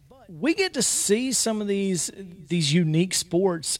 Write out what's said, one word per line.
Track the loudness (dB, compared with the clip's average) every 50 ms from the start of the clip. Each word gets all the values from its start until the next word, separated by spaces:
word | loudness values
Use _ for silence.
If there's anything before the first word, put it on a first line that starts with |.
| _ _ -20 -20 -20 -20
we | -8 -2 -2 0 0
get | 0 -2 -2 0
to | -2
see | 0 0 0 0 2 2 2 2 2 0
some | 0 0 0 0 -2 -2
of | -2
these, | -2 -2 0 0 0 0 -2 -4 -6 -8
these | -12 -16 -16 -16 -18 -6 -2 0 0 2 4
unique | 4 4 4 4 4 2 2 2
sports | 0 -4 -4 0 0 2 2 2 0 0 -4 -6 -6